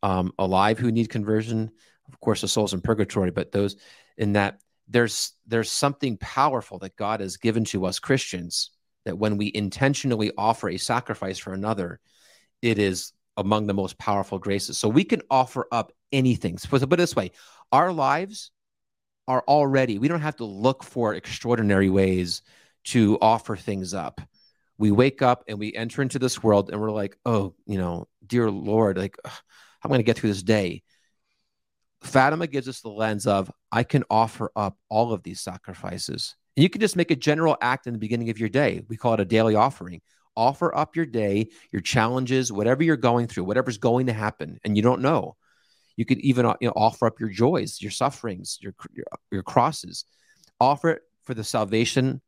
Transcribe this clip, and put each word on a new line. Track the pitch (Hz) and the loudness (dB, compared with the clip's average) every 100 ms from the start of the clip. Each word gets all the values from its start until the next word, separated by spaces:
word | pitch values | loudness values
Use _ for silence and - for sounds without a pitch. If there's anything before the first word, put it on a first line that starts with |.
um, | 104 92 92 - | 0 0 -2 -2
alive | 95 92 104 110 | 0 4 2 2
who | 120 | 0
need | 117 110 | 0 -2
conversion, | 110 104 107 113 113 113 _ _ _ _ | -4 0 -2 0 -4 -4 _ _ _ _
of | - | -6
course, | - 107 | -2 -2
the | 98 | 0
souls | - 104 | -2 0
in | 95 | -2
purgatory, | 87 110 98 - 92 | 0 0 0 0 0
but | 85 87 | -2 -4
those | 101 101 101 - - _ - | -2 -2 -4 -20 -20 _ -4
in | 104 | 0
that | 104 101 - _ _ _ | 2 2 -2 _ _ _
there's, | 120 117 - - _ | 2 2 0 -8 _
there's | _ 113 107 | _ -2 -2
something | - 143 143 139 104 | 0 -2 0 -4 -4
powerful | - - 147 131 - 92 | -6 0 0 0 -6 -14
that | 95 | -14
God | _ 104 110 | _ -4 -4
has | 95 - | -6 -4
given | 117 113 | 0 0
to | 107 98 | -2 -2
us | 92 95 | -2 -4
Christians | - 131 - 90 85 - - _ _ _ | 0 0 0 -10 -8 -6 -8 _ _ _
that | - 90 | -10 -2
when | 107 101 | -2 0
we | 104 | -2
intentionally | 107 101 - 135 139 135 113 107 - | -4 -6 0 0 0 -2 -2 -2 0
offer | 107 113 101 | 0 0 -2
a | 90 | -6
sacrifice | - 120 - 107 95 95 | -2 -4 -4 -8 -6 -8
for | - | -10
another, | 95 104 107 87 85 _ _ _ _ _ _ | -6 -4 -4 -4 -10 _ _ _ _ _ _
it | 117 104 | -2 2
is | 101 90 - _ _ - | 2 0 -8 _ _ -6
among | 98 107 104 | 0 0 2
the | |
most | 98 95 - | -2 -2 -4
powerful | - 101 98 98 | -2 -2 -2 -6
graces. | 95 98 - - | -4 -4 -4 -2
So | 107 | 2
we | 120 | 2
can | 202 220 - | 2 -2 0
offer | 135 127 131 - | 0 0 -2 -4
up | 120 - _ _ | -4 -4 _ _
anything. | 139 127 117 98 90 | 2 2 2 -2 -6
So | - | -2
put | 139 | 0
it | 135 170 | 2 2
this | 175 - | 2 0
way, | 92 _ - - _ | -6 _ -20 -20 _
our | 135 175 | 2 4
lives | 165 135 147 196 214 - _ _ _ _ _ _ _ - | 2 0 0 -4 -12 -18 _ _ _ _ _ _ _ -2
are | 127 - | -2 4
already, | 147 139 135 127 101 | 4 4 4 2 0
we | 135 | 0
don't | 170 | 0
have | 151 - | -4 -6
to | |
look | 113 98 117 131 | -10 0 0 0
for | - - 113 | -8 -2 -2
extraordinary | 92 - 117 117 120 107 98 98 | -2 -8 -10 -2 0 4 4 4
ways | 95 95 92 90 82 _ _ _ _ | 4 4 2 -2 -6 _ _ _ _
to | - 123 104 107 | -2 4 4 4
offer | 110 113 - 101 | 4 2 -2 -8
things | - 98 92 | -6 -6 -6
up. | 95 76 - - _ _ _ _ _ | -8 -8 -12 -20 _ _ _ _ _
We | 107 | 4
wake | 101 131 135 | 6 4 4
up | 131 123 - | 2 2 -2
and | 104 | -8
we | 107 | -8
enter | - 117 - | -6 -8 -2
into | 131 127 | -2 0
this | 127 - | -2 0
world | 117 101 98 | 4 4 4
and | 101 | -4
we're | 107 | -4
like, | 107 101 _ | -2 -4 _
"Oh, | 123 113 98 - - | -2 -2 -2 -10 -6
you | 98 | -4
know, | 90 85 - _ 101 | -2 -4 -10 _ -4
dear | 120 113 | 0 0
Lord, | 98 104 110 110 95 | -2 -2 2 2 2
like, | 95 - | -6 -8
ugh, | - - _ _ _ _ | -18 -18 _ _ _ _
how | - | 0
am | |
I | |
gonna | 131 | 2
get | 113 113 | 2 0
through | 110 | 0
this | 98 | -2
day?" | 92 110 92 - _ _ _ _ _ _ _ _ _ _ _ _ | 0 2 0 -6 _ _ _ _ _ _ _ _ _ _ _ _
Fatima | - 135 135 160 170 | 0 4 4 2 -4
gives | 143 127 | -4 -6
us | 131 | -12
the | 117 | -12
lens | 104 110 107 104 | -2 -2 0 0
of, | 98 92 - _ | 0 0 -8 _
"I | 113 | 0
can | 123 143 - | 2 0 2
offer | 107 113 - 110 - | 2 2 -2 -8 -4
up | 101 - _ | -4 -6 _
all | 107 117 | 0 0
of | 107 | -2
these | 87 92 | -6 -12
sacrifices." | - 92 - 90 98 90 - - - - _ - | -12 -12 -16 -14 -10 -10 -8 -8 -10 -12 _ 4
And | |
you | 175 | 4
can | - | 4
just | 214 180 | 0 0
make | 165 | 0
a | 143 | 0
general | 147 156 165 147 | 2 2 2 2
act | 123 131 - | 0 -2 -4
in | |
the | 117 | -6
beginning | 107 117 117 | -4 -4 -4
of | 104 | -4
your | 110 | -2
day. | 123 139 90 - | 2 0 0 -8
We | 110 | -4
call | 123 | 0
it | 113 | 0
a | |
daily | 95 110 113 | 2 4 4
offering. | 107 123 - 87 82 _ _ _ - | 4 2 0 -14 -16 _ _ _ 0
Offer | 120 139 170 | 0 2 -2
up | - 156 165 | 0 -2 -2
your | 160 | -2
day, | 117 104 101 110 - _ | 0 2 2 0 -6 _
your | - | -6
challenges, | - 120 113 127 127 131 123 | 0 2 2 0 0 0 0
whatever | 101 107 135 | 0 2 4
you're | 165 147 | 4 4
going | 120 120 117 | 4 2 0
through, | - | -4
whatever's | 92 110 127 107 | -2 0 -2 0
going | 127 120 127 | 2 2 0
to | |
happen, | 110 107 - 76 85 | -2 -4 -4 -12 -8
and | 107 104 | -2 4
you | |
don't | 113 123 | 4 4
know. | 131 151 - - _ _ _ _ _ - | 2 0 -2 -12 _ _ _ _ _ -8
You | |
could | 113 135 | -2 0
even, | 139 127 | 2 4
uh, | 120 - | 4 2
you | 120 | 0
know, | |
offer | - 107 - 117 | 2 0 2 -2
up | - | 0
your | 110 | -8
joys, | 95 120 170 104 - | 2 2 2 -4 -8
your | 104 | -10
sufferings, | - 131 - 117 92 95 - | -2 -2 -2 -10 -10 -12 -12
your, | 101 - - | -14 -16 -18
your, | - - - _ | -14 -14 -14 _
your | 101 | -8
crosses. | - - 131 156 87 - - _ _ _ _ _ | 0 2 2 -2 -12 -14 -16 _ _ _ _ _
Offer | 127 147 165 | 0 2 -2
it | 160 _ _ | -2 _ _
for | - | -12
the | 117 | -8
salvation | 110 117 104 110 117 - 131 135 | -4 -2 0 0 2 2 0 -2